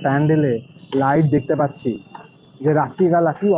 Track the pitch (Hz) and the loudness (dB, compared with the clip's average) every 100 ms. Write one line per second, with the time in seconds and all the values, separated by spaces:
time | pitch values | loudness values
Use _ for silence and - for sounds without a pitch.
0 | 143 135 151 156 147 117 - - - 135 | 0 0 2 2 0 -2 -6 -20 -6 -2
1 | 135 147 156 147 - 151 143 - 127 98 | 0 2 2 0 -2 -2 -2 -4 -8 -8
2 | - - - - _ - 139 151 135 - | -10 -20 -20 -20 _ -6 -2 0 -2 0
3 | 185 170 165 151 202 | 2 2 0 0 0